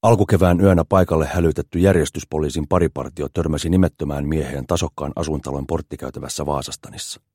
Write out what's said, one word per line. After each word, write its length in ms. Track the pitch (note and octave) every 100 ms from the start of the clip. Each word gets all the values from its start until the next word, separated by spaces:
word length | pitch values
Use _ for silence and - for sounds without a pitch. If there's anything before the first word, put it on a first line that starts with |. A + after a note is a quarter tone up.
Alkukevään 600 | A2+ A2+ G2+ F#2+ F2+ F2
yönä 240 | G2 F2+ D#2+
paikalle 420 | F#2+ F2+ E2 D2+
hälytetty 520 | - E2 D#2 - E2+
järjestyspoliisin 880 | F#2+ F2+ D2+ - - D#2 D2+ D#2+ D2
paripartio 640 | F2+ E2 - C2+ C2+ C#2+
törmäsi 360 | - D#2+ D2+ E2
nimettömään 580 | F2+ F2+ _ D2 C#2+ C#2+
mieheen 400 | D#2 C2 C#2 C2
tasokkaan 460 | E2+ D#2 - C#2+ -
asuintalon 520 | D#2+ D2+ C#2 C#2 C#2
porttikäytävässä 760 | E2 D2 C#2+ C#2 - C2+ - D2
Vaasastanissa. 760 | D2 - - - - - - _